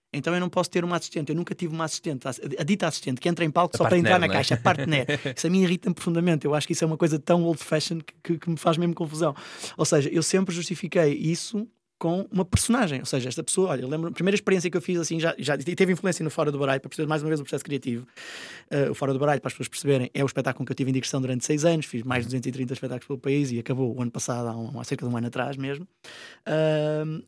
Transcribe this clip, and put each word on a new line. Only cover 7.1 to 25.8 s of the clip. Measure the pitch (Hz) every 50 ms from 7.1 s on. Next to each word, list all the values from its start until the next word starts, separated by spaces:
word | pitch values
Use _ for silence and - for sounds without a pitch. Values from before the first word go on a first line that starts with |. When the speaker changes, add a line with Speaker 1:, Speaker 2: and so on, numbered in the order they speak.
| 156 156
Speaker 1:
tão | - - 175 175 170
old-fashioned | 170 165 151 - - 160 156 151 - 170 165 151
que, | - - _ - - 170
que, | 160
que | - 175
me | 165
faz | 147 - 175 170 170
mesmo | 175 175 165
confusão. | - 175 151 156 156 165 151 131 - - - - - - - -
Ou | - 160
seja, | - 175 151 135 151
eu | - 170 151
sempre | - - 190 190 190 170
justifiquei | 175 170 - 175 - - 160 - 180 165 147 143
isso | - - 160 170 160 - - - 202 220 - _ _ _ _ _ -
com | - 165 170 190 196 - -
uma | 180 175
personagem, | - - - - - 226 262 233 165 143 127
ou | 135
seja, | - - 135 120 131
esta | 123 - -
pessoa, | - - - 185 185
olha, | 151 123 120
eu | 127
lembro, | 147 156 165 165
a | -
primeira | - 170 190 202
experiência | 202 - 208 190 185 160 180
que | 156
eu | 180
fiz | 160 - 180 170
assim, | 165 - 165 165
já, | 160 165 -
já, | - - 131 143
e | 143 135 - -
teve | - 190 180 185
influência | 170 - 190 - - 165
no | 151
Fora | - - 156 147
do | 147 139
Baralho, | 143 135 135 135
para | - 123
perceber | - - 156 147
mais | 156 156 147
uma | 156
vez | 160 147
o | 139
processo | - - 139 -
criativo. | - 139 131 - 135 120 117 127 - _ - - - - - - - - - - -
Eh, | - 143 139 147
o | 143
Fora | - 147 135 135
do | 131
Baralho, | 143 147 147 135
para | - 131
as | -
pessoas | - 127 -
perceberem, | - - - 143 139 131 127 123 -
é | - 139
o |
espetáculo | 131 - 139 123 135 123 - 143
que | - 135
eu |
tive | - 139 131
em | 131
direção | 131 120 - - 139
durante | 131 127 131 123 -
seis | - 156 151 147
anos, | 170 170 160 147
fiz | - - 120 113
mais | 127 127 127 117
de | 120
Speaker 2:
Uhum. |
Speaker 1:
duzentos | 127 131 117 135
e | 123
trinta | 135 131 120 131
espetáculos | - - 127 127 123 - -
pelo | 143 123
país | - 139 139 147 143 131
e | 120 117
acabou | 117 - 135 127 135 120 113
o | 127
ano | 123 117 -
passado, | - - - 127 120 120
há | 117 113
um, | 117 113 110 139 120
há | 120
cerca | - 139 127 123
de | 123 120
um | 117
ano | 117
atrás | 120 117 131 123 135 139
mesmo. | 135 135 135 139 143